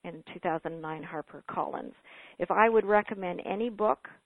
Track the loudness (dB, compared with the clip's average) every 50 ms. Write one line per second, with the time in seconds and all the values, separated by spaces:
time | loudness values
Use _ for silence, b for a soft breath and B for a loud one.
0 | _ -12 -14 -14 -16 -16 -16 -6 -2 -2 -2 -2 _ -6 -8 -6 -6 -6 -6 -6
1 | -8 -8 -8 -10 -10 _ -14 -16 _ -8 -4 -2 -2 -2 -4 -6 -8 -10 -14 -18
2 | B B B B B B B B 0 2 6 6 6 8 6 4 6 6 4 4
3 | 4 2 -6 -6 -4 -6 -6 -6 -4 -4 -2 -2 -2 -4 -2 0 0 0 0 0
4 | _ -18 -18 _ _